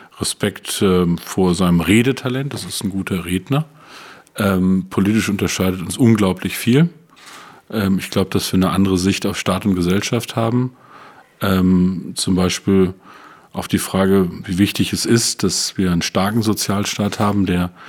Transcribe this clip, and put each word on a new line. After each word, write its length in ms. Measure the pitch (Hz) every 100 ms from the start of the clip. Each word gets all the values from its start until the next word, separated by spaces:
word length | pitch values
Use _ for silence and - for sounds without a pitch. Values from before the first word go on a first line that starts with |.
| - -
Respekt, 640 | - - 104 - - -
ähm, 380 | 101 90 90 85
vor 360 | - - 92
seinem 260 | 87 90 87
Redetalent. 760 | 80 104 120 131 131 127 139
Das 100 | 110
ist 180 | 90 -
ein 60 | 98
guter 380 | 95 95 95 87
Redner. 400 | 92 - 135 156 - - - - - _ -
Ähm, 500 | 101 95 92 95 90
politisch 400 | - 98 110 98
unterscheidet 540 | 101 - - 95 92
uns 160 | 85 -
unglaublich 580 | 120 110 98 87 95 -
viel. 320 | - 127 170 - _ _ - - - - -
Ähm, 280 | 110 98 95
ich 100 | -
glaub, 220 | - 92
dass 200 | 101 -
wir 40 | 95
eine 140 | 92
andere 260 | 85 98 92
Sicht 300 | 92 95 101
auf 100 | -
Staat 300 | - 92 104
und 80 |
Gesellschaft 640 | 90 87 95 - 120 - -
haben. 360 | 113 123 127 - - - - - - -
Ähm, 680 | 98 95 92 92 90 90 -
zum 200 | - -
Beispiel 600 | 90 90 - - 95 92 92 - - - - _
auf 140 | - -
die 120 | 95
Frage, 520 | - 95 95 98 90 85
wie 140 | - 90
wichtig 340 | 101 - 98
es 120 | - -
ist, 360 | 117 - -
dass 340 | 98 - - -
wir 140 | 92
einen 120 | 85
starken 400 | - - 95 113
Sozialstaat 760 | 107 101 - 101 98 - 104 -
haben, 280 | 104 101 95
der 240 | 87 90 -